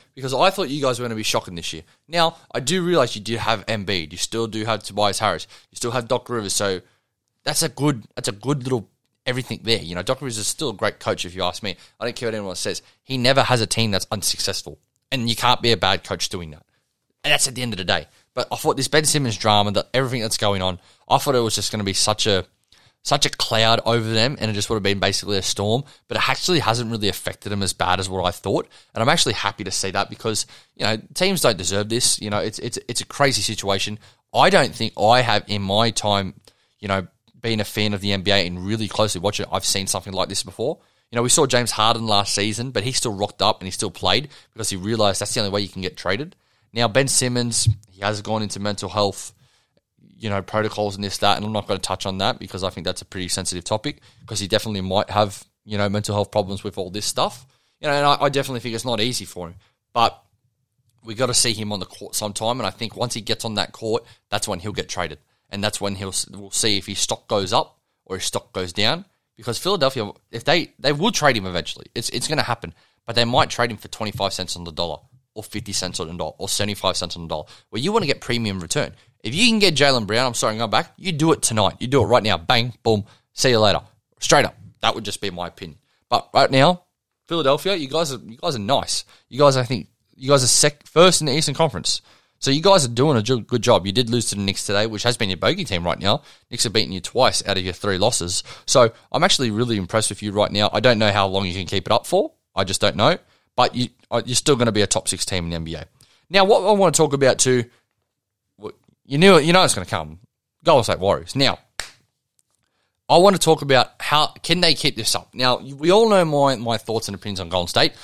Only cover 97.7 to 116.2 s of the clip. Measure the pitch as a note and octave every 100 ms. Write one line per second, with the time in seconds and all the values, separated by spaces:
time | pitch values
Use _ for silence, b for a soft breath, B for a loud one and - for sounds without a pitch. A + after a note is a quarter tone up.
97.7 | F2 G2+ F#2 G#2 - F2 - B B -
98.7 | C3+ A#2 b b C3+ F#3 - B2 G#2 A#2+
99.7 | G#2+ F2+ A2+ G#2 G2+ G#2 G2+ G2+ G#2 G#2
100.7 | G#2 B2 A2 G#2+ G2+ G2 F#2+ F#2+ F2+ F2
101.7 | G2 - A2+ - F#3 D#4 - _ - G3
102.7 | G3 - E2 B2 F3+ _ _ _ - B2
103.7 | - B2 - _ A#2 A2+ B2 - C3 A#2
104.7 | G#2+ G2 G#2 - F#2+ - F#2 E2+ E2+ E2
105.7 | D#2+ - _ b b b F#3+ F#3+ G#3 F#3+
106.7 | G#3 F#3 D3 D3+ C#3 C3 G#2 C3 B2+ A#2
107.7 | b b _ _ _ _ _ _ _ G#2+
108.7 | - _ _ - C#3 G3 E3+ D3+ F3+ E3+
109.7 | - F2+ G2 D2+ D#2+ _ _ _ _ E3+
110.7 | D3 G#2+ D#2+ F#2+ E2+ E2+ C3 C3 F2+ _
111.7 | - - - _ _ _ _ _ _ _
112.7 | _ _ _ - D3+ G3 F#3 - D#3 C#3+
113.7 | C3 - - - D3 D3+ - - F3 F3
114.7 | D3 D3 A2 A2 - - - B2+ B2 B2
115.7 | C#3 D#3+ G3+ A3+ G3